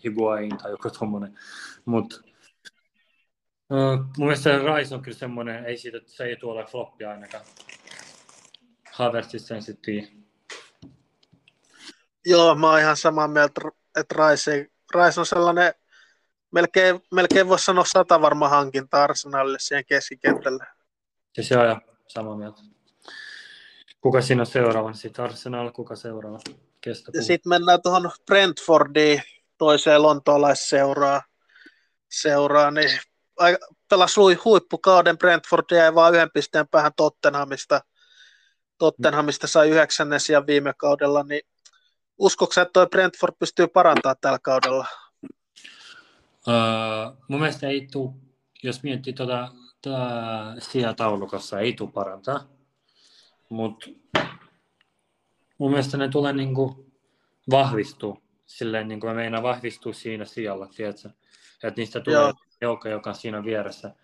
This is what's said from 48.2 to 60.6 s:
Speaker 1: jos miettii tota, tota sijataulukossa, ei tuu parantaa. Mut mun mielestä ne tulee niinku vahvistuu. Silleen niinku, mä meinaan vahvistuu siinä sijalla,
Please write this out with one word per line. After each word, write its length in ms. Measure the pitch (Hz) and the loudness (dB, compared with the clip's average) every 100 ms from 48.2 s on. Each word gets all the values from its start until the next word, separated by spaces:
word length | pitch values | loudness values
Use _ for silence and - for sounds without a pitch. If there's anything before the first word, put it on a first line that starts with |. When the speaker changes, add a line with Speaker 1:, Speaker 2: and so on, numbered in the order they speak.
| _ _ _ _ | _ _ _ _
Speaker 1:
jos 200 | 127 120 | -12 -10
miettii 300 | 147 127 131 | -8 -10 -10
tota, 380 | 127 123 123 127 - _ _ | -10 -6 -6 -8 -16 _ _
tota 760 | 139 131 127 120 113 110 107 117 | -10 -8 -6 -8 -8 -10 -12 -16
sijataulukossa, 1000 | - 135 117 110 113 101 98 98 - 101 | -8 -4 -4 -2 -4 -4 -8 -12 -10 -6
ei 140 | 117 | -6
tuu 140 | 107 101 | -6 -10
parantaa. 600 | 104 95 98 127 139 - _ _ _ _ _ _ _ _ _ - | -10 -10 -10 -10 -10 -10 _ _ _ _ _ _ _ _ _ -16
Mut 360 | 113 110 - - - _ - - - _ _ _ _ _ _ _ _ _ _ _ - | -8 -8 -10 -20 -20 _ -6 -6 -12 _ _ _ _ _ _ _ _ _ _ _ -6
mun 140 | 139 | -2
mielestä 260 | 143 131 139 | 0 -2 -4
ne 120 | 135 | -2
tulee 240 | 143 143 | -2 -2
niinku 580 | 139 135 131 135 - _ _ _ _ _ _ - | -2 -4 -4 -4 -6 _ _ _ _ _ _ 0
vahvistuu. 720 | 135 135 110 101 - 104 98 _ _ _ | 2 2 -2 -6 -10 -14 -14 _ _ _
Silleen 420 | - 117 110 110 | -12 -8 -8 -8
niinku, 200 | 107 113 | -10 -10
mä 60 | |
meinaan 300 | 113 113 113 | -8 -6 -6
vahvistuu 500 | 123 127 120 - 120 | -6 -6 -10 -12 -16
siinä 320 | 104 117 107 101 | -14 -12 -12 -14
sijalla, 420 | - 107 98 | -12 -10 -10